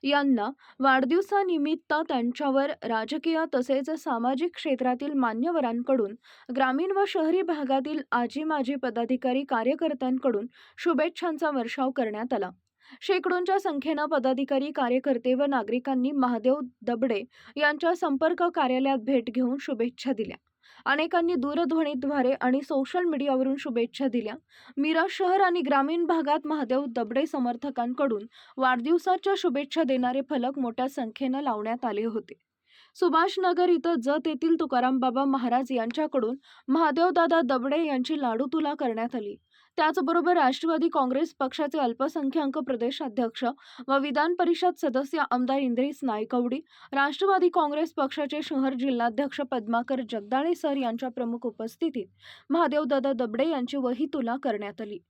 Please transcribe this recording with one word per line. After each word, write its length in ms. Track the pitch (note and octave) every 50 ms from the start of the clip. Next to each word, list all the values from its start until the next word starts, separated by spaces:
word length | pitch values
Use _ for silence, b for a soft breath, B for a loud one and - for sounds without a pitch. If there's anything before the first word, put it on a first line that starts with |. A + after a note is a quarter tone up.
| -
यांना 460 | C4+ C#4+ C#4+ C#4+ C#4 C4+ A3+ G#3 A3+ C#4 B B B B B
वाढदिवसानिमित्त 1120 | C4 C4+ C4 C4 C4 B3+ D#4+ F4 G4 - G4+ G4+ G4 F#4 F4 D#4 C#4+ D4+ D#4+ E4 _ _ D4+ D4+ E4 D#4+
त्यांच्यावर 640 | D#4+ B3+ A#3 A#3+ B3 - D4+ C#4 C4 C4+ C4+ C#4+ D4+ - -
राजकीय 600 | A3+ A#3 A3 A3 A#3 C#4+ D#4 - E4 E4 D#4+ D#4+ D#4+ -
तसेच 340 | C4 B3+ - C#4 C4 C#4 C#4+ D#4 D#4
सामाजिक 560 | - E4 C4 A3+ A#3 B3 C4+ C4 D#4 F4 F4
क्षेत्रातील 580 | - - D#4+ C4+ B3 C4 B3+ B3+ B3 C#4+ C#4+ D4
मान्यवरांकडून 1000 | C#4 B3+ A#3 A3 A3 B3 E4 F4 E4 C4+ A#3+ A3+ A#3+ B3 - C4+ C4 A3 G3 G#3 A#3+ B B B B B B B3+
ग्रामीण 360 | A#3+ C4+ C4 C4 C#4 E4+ F#4+
व 120 | G4 F#4+ G4+ G4
शहरी 340 | - F#4+ D#4 D#4 E4 F#4
भागातील 580 | F#4+ E4 F4 D4+ D4 B3 C4+ C4+ C4 D4+ D#4 D#4+ - _
आजी 320 | - A#3+ A#3+ A#3 - C#4 D#4
माजी 320 | D#4 D#4 D4 C4+ A3+ C#4+
पदाधिकारी 680 | C#4 B3 B3+ A3 A#3 A#3 A3+ B3+ B3 - C4 B3 C4 C#4 C4+
कार्यकर्त्यांकडून 960 | C4+ A3+ A3+ B3 C#4+ - E4 D#4+ D4+ B3+ C#4 B3+ B3+ C4 - C#4 A#3 G3+ G#3 B3 b b b b b b
शुभेच्छांचा 720 | - F4 E4 B3+ D4+ E4+ E4+ - - F4 D#4+ D4+ E4+ D#4
वर्षाव 420 | D4 C4+ A#3+ A#3 - - C4+ C4
करण्यात 420 | C4 - B3 A3 G#3 G#3 A3+ B3+ C4+
आला. 160 | G#3+ G3 C#4 C#4+ _ _ _ _ B B B B B
शेकडोंच्या 580 | - - G4 F4+ C#4 F#4 F4+ F4+ F4+ F4 F#4+ G4
संख्येनं 460 | G4 F#4+ D#4 C#4+ C4 C#4+ D#4+ D4 D4+
पदाधिकारी, 680 | D4+ D#4+ C#4+ A3+ C4 C4 B3+ C#4+ C4 C#4+ C4+ C4+ D4
कार्यकर्ते 600 | D4+ - C4+ A#3+ B3 C4 C4 C#4+ C4+ A#3 A#3 B3+ B3+
व 120 | B3+ C#4+
नागरिकांनी 680 | C#4+ C#4 B3+ A3 G3+ A3 B3+ B3 C#4 C4+ B3+ B3 C4+
महादेव 480 | D4 C#4+ C4 B3 B3 A3+ G#3 B3+ C4 D4 C4+ B3 - _
दबडे 400 | - G#3 A#3+ A3+ A3+ C4 A#3 G3+ A3 - B B B B B C#4
यांच्या 380 | D4 D4 D4+ D4+ - E4 F4+
संपर्क 480 | F4 - E4 C#4 C4+ D#4+ D#4+ F4+ F4 F4 F4 E4+
कार्यालयात 420 | E4+ D4 B3+ B3+ B3+ C4+ C4+ C#4 C4
भेट 320 | G#3+ A3+ C#4 B3+ A3+ A#3
घेऊन 280 | A3 B3+ B3+ A#3+ B3+ C#4
शुभेच्छा 520 | - - C#4+ G#3+ A#3 B3 B3 - - B3 C4+
दिल्या. 240 | G3 A3 F#3+ - - _ _ _ B B B B B B
अनेकांनी 480 | B3+ C4+ D4 D#4 E4 - F4 E4+ E4+ F4+
दूरध्वनीद्वारे 960 | D4+ A#3+ C#4+ D4 D#4+ E4+ C4 D#4 D#4+ D#4+ D4 D4+ B3+ B3+ C#4 D4 C#4+ B3+ B3
आणि 280 | C#4 - - B3 B3 C#4 C#4+
सोशल 400 | - D#4+ C4+ C4+ - - F4+ F4+
मीडियावरून 520 | F4 D#4 C#4 C#4 C#4+ C4 C4 C4 C4+ C4+
शुभेच्छा 520 | C#4 - D4+ A#3 A#3+ A#3 A#3 _ - C#4 C4+
दिल्या. 260 | G#3 B3 A3 G#3+ G#3+ - _ B B B B B B3+ -
मिरज 320 | C#4 D#4 D#4+ D#4+ E4 F#4+
शहर 320 | - - F#4+ F4+ F#4 G4
आणि 200 | G4 F#4 F4 F4+
ग्रामीण 440 | E4 C4 D4 C#4 C#4 C#4+ D#4+ E4+ F4
भागात 420 | D4+ F4 E4 D#4 C#4 D4 D#4 C#4+ D4+
महादेव 360 | D#4 D4+ C#4+ A3 B3+ C4 C#4+ C#4
दबडे 380 | A#3 B3 A#3 G#3 A#3 C4 D4+
समर्थकांकडून 1000 | D#4 - C#4+ B3+ A#3+ A#3+ A#3 - C#4+ C4+ - A#3 A#3+ B3 B3 C#4+ C#4 A3+ G#3 G3+ A#3 B B B B B B
वाढदिवसाच्या 760 | C4 B3+ B3+ A#3+ A#3 C#4 E4 F4 - F#4+ F#4 F#4 - G4 G4 F#4
शुभेच्छा 460 | - F4 A#3+ C#4 D4 C#4 - D#4+ D#4+
देणारे 380 | B3 C4+ B3+ B3 B3 B3+ C4+ C4+ C#4
फलक 300 | D4+ C4+ A#3+ C4 C#4 C#4+
मोठ्या 300 | C4 A#3+ A3+ - B3+ C#4
संख्येनं 520 | C#4 - C4 A3 G#3+ - C#4 C4 B3+ C#4
लावण्यात 440 | D4 C#4+ A3+ G#3+ G#3 A3 A3+ B3 -
आले 180 | A#3+ G3+ G3+ G#3+
होते. 300 | A3+ G#3+ A3+ - - - _ _ _ _ _ b b b b b b b -
सुभाषनगर 720 | - F4 C#4+ D#4+ E4+ G4 F#4+ - F#4 F#4 F4 D4+ F4+ F4+
इथं 300 | F4 D#4+ B3+ E4+ E4+ C#4 A3+
जत 240 | C4 C#4+ D#4 - D#4+
येथील 320 | D#4 B3+ - E4 E4 D#4+
तुकाराम 380 | E4 C4+ C4+ B3 A#3+ B3+ C4 C4
बाबा 240 | A#3+ B3+ A#3 B3+ C#4
महाराज 460 | C#4 C4+ C4+ A#3+ B3 A#3+ B3 C4+ B3
यांच्याकडून 640 | C4 A#3+ A3+ A3+ A#3 - D#4 D4+ - C#4 A#3 A3 B3 C#4 B B B B B B
महादेवदादा 720 | C4 D#4+ E4 D#4 C#4+ D4+ E4 F#4 F4+ F4 E4+ D4+ E4+ E4 E4+
दबडे 380 | A#3+ C#4 B3+ A#3 C#4 C#4 D#4 E4+
यांची 360 | D#4 C#4+ C4+ B3+ - D#4+ D4
लाडू 240 | C#4 B3 A3+ A3+ C4+ C#4 B3
तुला 200 | D#4+ D#4 C#4+ D4
करण्यात 420 | D4+ D4+ B3 A3+ A3 A3+ B3 -
आली. 200 | B3 G#3+ G3+ G3+ - _ b b b b b b -
त्याचबरोबर 560 | D#4 D#4 - - C#4 C4+ E4 F4 D4 E4+ F4+
राष्ट्रवादी 540 | F4 D4 B3+ A#3+ - - E4 E4 D#4 C4+ E4 E4
काँग्रेस 400 | D#4 C4+ B3+ B3+ C4+ D#4+ D#4+ - _
पक्षाचे 400 | C#4 C4 C4+ - D#4 C#4+ - D#4
अल्पसंख्याक 800 | C#4 B3 A#3 - C4 D4+ - E4+ C#4+ C4+ C4 E4 D4+ C#4 C4 D#4
प्रदेशाध्यक्ष 840 | D4+ - C4+ A#3 A#3 A#3 C#4 - D#4+ C4 G#3 B3+ A#3+ A3+ A3+ - - A#3+ C4 B B B B B B3+ B
व 100 | C4+ C#4
विधान 360 | C4+ D4 C4+ D4 D4 E4 F4+
परिषद 400 | F4 F4+ E4 E4+ E4 - F4+ F4 -
सदस्य 420 | - D4+ A3+ B3+ C#4+ C#4 - D#4+ C#4+ -
आमदार 280 | - B3 B3 B3 C4+ C#4
इंद्रिस 400 | C#4 B3+ A#3+ A3+ B3+ C#4+ C4+ - -
नायकवडी, 560 | C4 A3 G#3 G#3+ - - B3 A#3+ A#3+ A#3+ C#4+ D#4+ B B B B B
राष्ट्रवादी 580 | - C4+ C#4 C#4+ C#4+ - F#4+ G4 G4 F#4+ F4+ F4+
काँग्रेस 440 | F4 F#4 D#4+ D4 C#4+ D4+ D#4+ D#4+ -
पक्षाचे 480 | - C#4+ C4+ - - D4 C#4 D4+ D4 D4+
शहर 300 | - D#4+ C4+ C4 C4+ C4+
जिल्हाध्यक्ष 680 | B3 B3 C#4 C4 A#3+ A#3 A#3+ A#3 G#3+ C#4+ C#4 - - C#4+ C4
पद्माकर 500 | - B3 G#3+ G#3+ A#3 A#3 A#3+ - C4+ B3+ B3+ G#3+
जगदाळे 440 | - A3 G3+ G#3 A#3 B3+ C#4+ E4 F4
सर 220 | E4+ - D#4 C#4+ C#4
यांच्या 320 | C4 A#3+ A3+ A#3 - B3+
प्रमुख 360 | A#3 - B3 A#3 A#3 A#3+ A#3+
उपस्थितीत 600 | B3 A3 _ - A#3 - _ - E4 D4 B3+ F#3+ - _ B B B B B B B
महादेवदादा 640 | C4+ E4 F4 D4 A#3+ D4 D4+ B3 C#4+ C4+ A#3+ C#4 C4+
दबडे 360 | A#3 B3+ A3+ G#3+ A#3 C4+ E4
यांची 280 | E4 C#4 B3 B3 - C#4+
वही 280 | B3+ B3 B3 - D#4 C#4+ -
तुला 220 | D4+ B3+ A3+ A#3 B3+ C#4
करण्यात 380 | C#4 A3 G#3 G#3+ G3+ G3+ -
आली. 180 | A3 G#3 G#3 - _ _